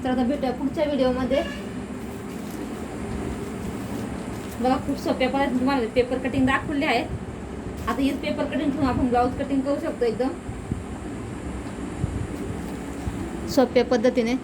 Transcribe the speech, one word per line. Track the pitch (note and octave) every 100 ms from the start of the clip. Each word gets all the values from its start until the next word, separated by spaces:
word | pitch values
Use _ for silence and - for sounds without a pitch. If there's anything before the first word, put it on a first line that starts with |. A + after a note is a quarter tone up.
चला | B3+ B3+
तर | A#3+
भेटूया | C#4+ B3+
पुढच्या | - C4+ E4 D4
व्हिडिओमध्ये. | C#4+ B3+ B3 B3+ C#4 F4 - - - - - - - - - - - - - - - - - - - - - - - - - - - - - - -
बघा | A#3+ C#4 -
खूप | C#4+
सोप्या | D#4+ C4 B3+
पद्धतीने | C#4 C#4+ B3
तुम्हाला | B3+ C#4 A3 C4
पेपर | A#3+ B3+
कटिंग | C4 C4+ C4
दाखवली | C4+ - D4 D4+
आहे. | A#3+ - - - - - - - - -
आता | A#3
हीच | C4+ D4
पेपर | D4 D4 C4+
कटिंग | C4 D4+
ठेवून | C4 C4
आपण | A#3+ C4
ब्लाऊज | A#3+ B3 B3+
कटिंग | C4+ C#4
करू | C4 C#4+
शकतो | D#4 - A#3+
एकदम | G#3 C4 F4 - - - - - - - - - - - - - - - - - - - - - - - - - - - - - - -
सोप्या | - B3 B3 A#3+
पद्धतीने. | B3 A#3+ B3+ A3+ B3+